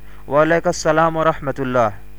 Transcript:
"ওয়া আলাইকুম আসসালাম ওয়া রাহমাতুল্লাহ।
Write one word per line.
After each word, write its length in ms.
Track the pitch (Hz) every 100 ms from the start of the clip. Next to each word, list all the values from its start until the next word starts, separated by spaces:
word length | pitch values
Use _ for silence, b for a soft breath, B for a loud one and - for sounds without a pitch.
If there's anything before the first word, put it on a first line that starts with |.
| B B -
"ওয়া 140 | 143
আলাইকুম 280 | 156 170 175
আসসালাম 460 | 165 165 156 165 160
ওয়া 80 |
রাহমাতুল্লাহ। 680 | 160 156 139 131 131 127 110 - -